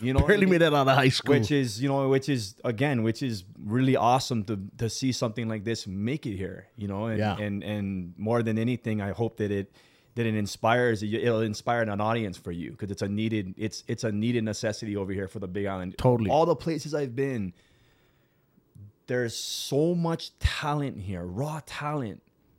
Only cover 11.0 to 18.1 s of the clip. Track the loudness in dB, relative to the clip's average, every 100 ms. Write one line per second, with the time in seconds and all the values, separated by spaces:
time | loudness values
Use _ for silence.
11 | 0 0 2 2 0 -2 0 0 0 0
12 | 0 0 -2 -6 -8 -8 -8 -8 -8 -4
13 | -2 -2 0 0 -2 -4 -6 -6 -6 -4
14 | -2 0 0 0 0 -2 -4 -4 -4 -4
15 | -2 -4 -6 -8 -6 -4 -2 -2 -6 0
16 | 2 4 4 4 4 2 -2 -6 -4 -4
17 | -4 -2 -2 -2 -6 -10 _ _ _ _
18 | _